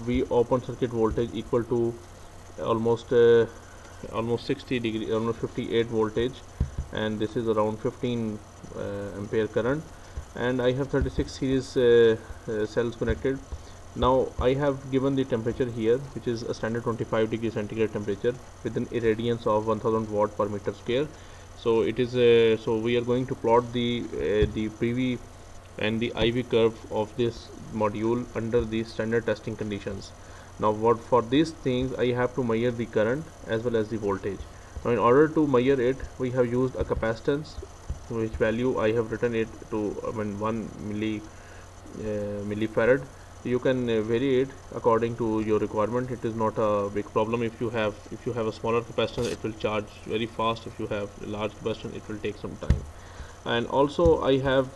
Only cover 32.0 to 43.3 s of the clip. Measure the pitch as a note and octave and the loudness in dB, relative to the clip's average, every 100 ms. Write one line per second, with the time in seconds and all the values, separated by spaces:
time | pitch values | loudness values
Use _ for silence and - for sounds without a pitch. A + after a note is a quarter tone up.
32 | B2 B2 B2 - A#2+ A2+ B2 A#2 A2 A2 | 0 2 0 0 0 2 2 0 0 2
33 | G#2+ C#3 D#3+ - - A2+ A#2+ A#2 G#2+ A2 | 2 0 -6 -12 -4 -2 0 0 0 -2
34 | G2+ G2 G#2 F#2+ - - - - A#2 A#2+ | -2 -2 -4 -8 -10 -16 -16 -6 0 4
35 | A2+ C3+ D#3 D#3+ D3+ B2 B2+ C3+ A#2+ C3+ | 8 8 8 4 4 4 4 4 2 0
36 | - - C3 C3 B2 B2 B2+ - F#2+ A#2 | -6 -6 0 2 2 2 0 -2 -4 2
37 | A2+ A2+ - C#3+ D#3 - - - - - | 2 4 0 0 -2 -12 -14 -10 -8 -8
38 | - A#2 A2 - A2 A2+ B2+ - A2 A#2 | -4 -2 0 2 2 4 2 4 4 4
39 | A2 G#2+ A#2+ A2+ A2+ - - A2 G#2 - | 0 0 0 0 -2 -6 -6 -2 -2 -2
40 | - A2+ G#2 G2+ G#2+ A2+ G#2 - G2+ G#2 | -4 -4 -4 -2 -2 -2 -6 -8 -8 -4
41 | A2 G#2+ - - - - - - - - | -2 -4 -8 -16 -18 -18 -18 -18 -16 -10
42 | G#2+ G#2 G#2 G#2 G2+ G#2 G#2+ - A2+ C#3 | -6 -4 -4 -6 -4 -2 0 4 4 4
43 | C#3 - - | 0 -16 -20